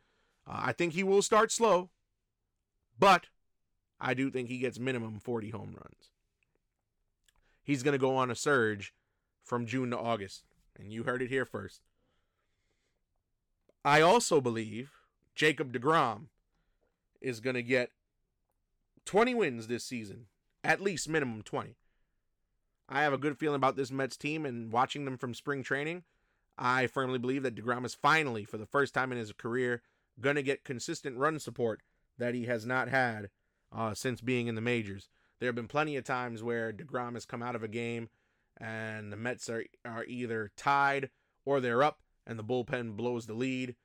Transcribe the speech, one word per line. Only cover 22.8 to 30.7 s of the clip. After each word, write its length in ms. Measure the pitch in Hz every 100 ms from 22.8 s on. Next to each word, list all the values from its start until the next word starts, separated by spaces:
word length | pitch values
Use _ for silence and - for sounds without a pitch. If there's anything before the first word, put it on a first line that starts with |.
| -
I 140 | 135
have 100 | 151
a 40 | 135
good 200 | 147 135
feeling 180 | 151 143
about 220 | 131 131
this 140 | 123
Mets 260 | 135 131 -
team, 280 | 147 156 151
and 240 | 117 113
watching 360 | 117 131 147 139
them 120 | 127
from 160 | 123
spring 300 | 113 - 139
training, 400 | 123 135 151 180 - _ _ _ _ -
I 300 | 127 127 123
firmly 300 | 139 127 127
believe 260 | 123 139
that 120 | 131 104
deGrom 300 | 113 123 123
is 100 | -
finally, 480 | 143 160 143 113
for 140 | 101 110
the 80 | 107
first 280 | 143 135
time 200 | 131 131
in 40 | 123
his 140 | 104
career, 500 | - 117 123 123 120 - _ _ -
gonna 220 | 135 147
get 240 | 139 135
consistent 520 | -